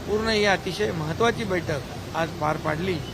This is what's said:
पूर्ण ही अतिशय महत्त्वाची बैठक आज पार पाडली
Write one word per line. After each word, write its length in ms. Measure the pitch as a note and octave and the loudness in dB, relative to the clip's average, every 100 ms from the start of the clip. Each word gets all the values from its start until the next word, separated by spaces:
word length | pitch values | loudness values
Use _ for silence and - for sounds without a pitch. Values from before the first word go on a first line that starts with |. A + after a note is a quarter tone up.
| - | -2
पूर्ण 200 | G#3+ A3 | 0 2
ही 160 | G#3+ | 4
अतिशय 480 | G#3 F3+ F#3+ E3 G#3+ | 4 4 2 -2 0
महत्त्वाची 520 | F3 D3+ D#3+ A#3 A3+ | 0 -2 2 2 2
बैठक 340 | G#3 F3+ E3 C#3+ - - - D#3 | 0 -2 0 -4 -4 -10 -6 -2
आज 120 | E3 | -2
पार 280 | - D3+ D#3 | 0 0 0
पाडली 400 | D#3 D3+ F#3+ E3 - | -2 -2 -2 -2 -4